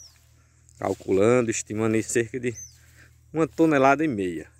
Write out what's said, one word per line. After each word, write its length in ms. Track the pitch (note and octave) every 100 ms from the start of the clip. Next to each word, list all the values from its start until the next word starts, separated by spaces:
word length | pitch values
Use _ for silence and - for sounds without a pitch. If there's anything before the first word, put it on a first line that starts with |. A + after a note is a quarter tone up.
| - _ _ _ _ _ _ -
calculando, 720 | G2+ G2 - F#2+ G#2+ B2+ A2+
estimando 440 | G#2+ - G#2+ A2
aí 80 | A2
cerca 380 | - B2 A2+ C3
de 140 | B2 A2+ - - _ _ - _ _
uma 140 | D#3 D#3
tonelada 580 | - E3 C#3+ C3+ C#3
e 40 | D#3+
meia. 420 | G#2+ F#2 D#2 - _